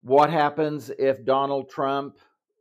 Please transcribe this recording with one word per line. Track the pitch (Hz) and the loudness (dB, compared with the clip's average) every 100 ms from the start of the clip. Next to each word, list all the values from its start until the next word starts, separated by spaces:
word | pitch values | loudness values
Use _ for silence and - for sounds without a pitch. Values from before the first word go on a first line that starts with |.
What | 120 139 147 | 4 4 4
happens | 160 147 147 156 147 120 | 2 0 0 -4 -4 -10
if | - 135 135 | -2 0 0
Donald | 117 135 139 139 135 | 0 0 0 -4 -6
Trump | - 135 139 139 - _ _ _ _ | -4 -4 -2 -6 -16 _ _ _ _